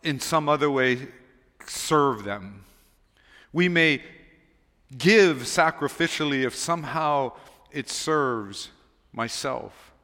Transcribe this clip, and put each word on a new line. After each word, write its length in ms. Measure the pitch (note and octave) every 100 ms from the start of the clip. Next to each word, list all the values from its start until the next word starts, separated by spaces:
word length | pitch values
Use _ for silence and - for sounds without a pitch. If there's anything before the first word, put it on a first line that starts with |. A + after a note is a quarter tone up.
in 180 | E3 C3+
some 300 | - D#3+ D3
other 220 | D3+ D3
way, 360 | C3+ B2+ B2 C3+ - _ _ _ _ -
serve 560 | - - D#3 C#3+ A2+
them. 420 | G2+ G2+ G2 G2+ F#2+ _ _ _ _ _ _ - _
We 160 | D#3+ F3+
may 320 | E3+ D#3+ C#3 - - - _ _ _ _ _ _ B2+
give 400 | D3+ A3 F#3+ C#3+
sacrificially 1000 | B2 - D#3+ - C#3+ - E3 - D3+ C#3
if 120 | B2+ -
somehow 760 | - E3+ C#3+ D#3+ D#3 C#3+ C3 - - - _
it 180 | D3 B2+
serves 800 | - - D#3 C3+ A#2 G2+ G2 - _ _ _ _
myself. 800 | G#2+ A2+ - C#3 B2 - - - _